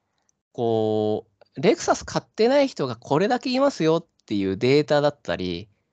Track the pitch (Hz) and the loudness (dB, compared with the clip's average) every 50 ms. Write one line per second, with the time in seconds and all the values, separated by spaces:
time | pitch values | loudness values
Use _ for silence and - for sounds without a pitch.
0 | _ _ _ _ _ _ _ _ _ _ - - 120 117 113 110 110 107 107 107 | _ _ _ _ _ _ _ _ _ _ -8 -4 -2 0 0 0 0 0 0 0
1 | 107 107 107 - - _ _ _ - _ - 135 143 208 349 - - 392 302 - | 0 -2 -2 -4 -6 _ _ _ -20 _ -6 0 2 2 2 2 0 -2 -2 -2
2 | - - - 156 - _ - - 220 240 269 294 277 269 - - 147 123 113 - | -4 -6 -6 -6 -6 _ -2 0 2 2 4 2 2 0 -2 -4 -6 -6 -6 -6
3 | - - 139 156 196 226 254 247 - 262 247 262 277 277 - - 160 160 160 165 | -4 0 0 2 2 0 -2 -2 -2 -2 -2 0 0 0 0 0 0 2 2 0
4 | - _ _ _ _ - 110 101 98 95 95 95 123 127 139 151 143 - 151 147 | -2 _ _ _ _ -6 -4 -2 -2 -2 -2 0 2 4 4 4 4 2 2 2
5 | 147 147 - _ - - 85 85 92 90 87 85 101 - _ _ _ _ | 2 0 -2 _ -8 -6 -6 -4 -4 -4 -6 -6 -10 -14 _ _ _ _